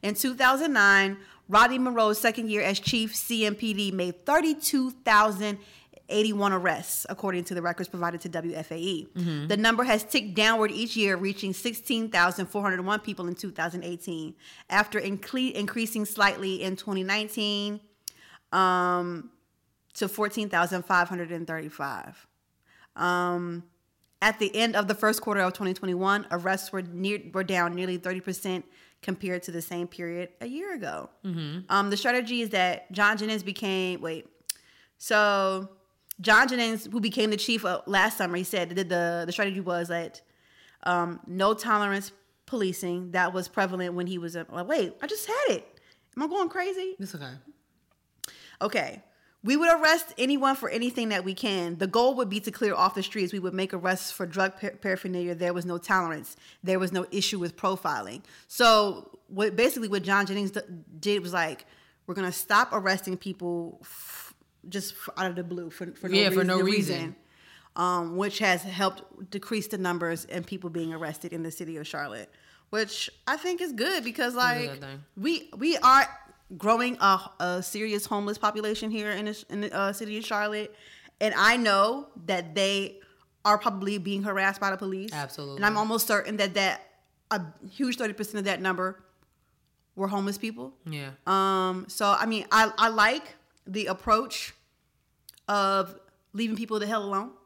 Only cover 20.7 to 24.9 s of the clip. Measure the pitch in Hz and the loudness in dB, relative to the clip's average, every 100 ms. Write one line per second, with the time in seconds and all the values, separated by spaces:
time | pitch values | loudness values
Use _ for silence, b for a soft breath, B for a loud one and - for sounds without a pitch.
20.7 | 202 - 190 175 180 170 170 165 160 151 | -2 0 2 2 -2 -6 -8 -6 -8 -8
21.7 | 151 139 110 - - _ _ _ _ b | -8 -8 -8 -12 -18 _ _ _ _ b
22.7 | b b - 175 180 180 175 175 170 170 | b b -4 0 2 0 -2 -4 -8 -12
23.7 | _ _ _ _ _ 202 220 202 220 226 | _ _ _ _ _ 0 2 -2 2 2
24.7 | 214 196 | 2 0